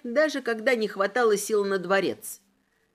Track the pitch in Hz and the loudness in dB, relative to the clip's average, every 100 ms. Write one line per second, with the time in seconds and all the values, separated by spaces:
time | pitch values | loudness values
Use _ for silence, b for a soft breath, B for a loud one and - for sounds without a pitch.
0 | 240 240 302 277 247 226 220 247 208 196 | -2 0 0 0 -4 -2 0 0 0 -2
1 | 196 247 226 202 - 214 196 196 175 196 | -2 2 2 2 2 0 0 -2 0 0
2 | 165 104 - - _ _ _ _ _ | 0 -4 -10 -16 _ _ _ _ _